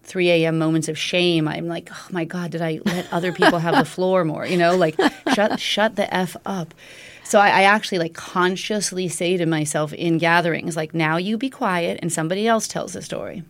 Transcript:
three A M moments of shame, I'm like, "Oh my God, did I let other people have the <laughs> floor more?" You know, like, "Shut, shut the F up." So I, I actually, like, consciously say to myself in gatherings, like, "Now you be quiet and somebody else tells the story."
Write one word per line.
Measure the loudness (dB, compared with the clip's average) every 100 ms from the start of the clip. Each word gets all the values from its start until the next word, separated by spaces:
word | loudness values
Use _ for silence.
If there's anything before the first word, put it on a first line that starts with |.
three | -8 0 4
A | 4 4
M | 2
moments | 2 2 0
of | -6
shame, | -2 0 2 2 0
I'm | -4 -6
like, | -8 -12
"Oh | -20 -8
my | -6 -6
God, | -6 -6
did | -4
I | -4 -2 -4
let | -4 -4
other | -4 -4
people | 2 2 4
have | 2 2
the | 0
<laughs> | -2
floor | 2 2 0
more?" | -2 -2
You | 2
know, | 4 4
like, | 2 2 0 0 -2 2
"Shut, | 2 0
shut | -2 0 0 0
the | -2
F | -2 -2 -6 -8
up." | -6 -8 -14 -20 -20 -20 -20
So | 2 4
I, | 6
I | 6
actually, | 6 4 2 -2
like, | -2
consciously | -6 -6 2 2 0 -4 -4 -2 -4 -4
say | -2 0 2
to | 2
myself | 0 0 -2 -4
in | -4 0 2
gatherings, | 4 4 2 -2 -4 -6
like, | -4
"Now | -2 0 0
you | -2 -4
be | -6
quiet | -4 -2 0 -2 -4
and | -4
somebody | -4 -2 -2 2
else | 0 0
tells | -6 -8
the | -10
story." | -10 -10 -8 -12